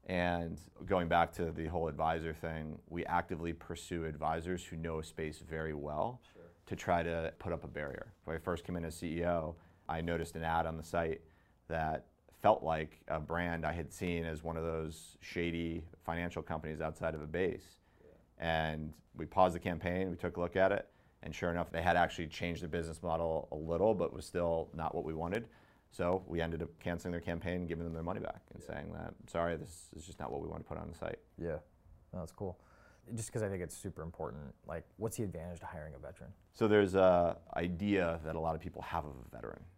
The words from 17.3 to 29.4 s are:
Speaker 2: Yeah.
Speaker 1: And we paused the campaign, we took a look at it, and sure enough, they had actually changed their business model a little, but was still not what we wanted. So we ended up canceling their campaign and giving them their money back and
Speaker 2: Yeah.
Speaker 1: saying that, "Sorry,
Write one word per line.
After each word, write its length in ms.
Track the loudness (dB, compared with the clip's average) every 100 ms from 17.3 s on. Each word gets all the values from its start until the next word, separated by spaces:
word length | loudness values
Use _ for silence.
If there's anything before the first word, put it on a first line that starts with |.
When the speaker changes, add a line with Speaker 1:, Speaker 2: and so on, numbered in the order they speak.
| 2 2 0 -10 -20 _ _
Speaker 2:
Yeah. 100 | -20 -20 _ _
Speaker 1:
And 540 | 2 4 2 -2 -6 -10 _ -10
we 100 | -2
paused 300 | 6 6 6
the 40 |
campaign, 480 | -2 0 0 0 0
we 60 | -2
took 200 | -4 -2
a 40 |
look 140 | 0
at 160 | 6 6
it, 180 | 6 -2 _ -20 _
and 100 | -12
sure 160 | -2 0
enough, 220 | 0 0
they 100 | 0
had 140 | 4 6
actually 320 | 4 2 -6
changed 340 | -4 -4 -4
their 60 | -4
business 340 | -4 -4 -4
model 460 | -2 0 0 0 -2
a 60 | -6
little, 360 | -2 4 4
but 200 | 4 2
was 120 | -2
still 440 | -6 0 2 2 -2
not 220 | -4 -2
what 80 | -2
we 80 | -4
wanted. 340 | -2 -2 -2 -4 -16 -20 -20 _
So 320 | -2 2 2 0
we 120 | 0
ended 220 | 0 0
up 60 | -6 -6
canceling 320 | -4 -2 -2
their 80 | -4
campaign 360 | -2 -2 -2 -2
and 100 | -2
giving 140 | -4
them 100 | -4
their 100 | -4
money 160 | -4 -4
back 220 | -4 -8 -12
and 100 | -16
Speaker 2:
Yeah. 40 | -10
Speaker 1:
saying 180 | -8 -8
that, 220 | -8 -10 -12 -4
"Sorry, 300 | 0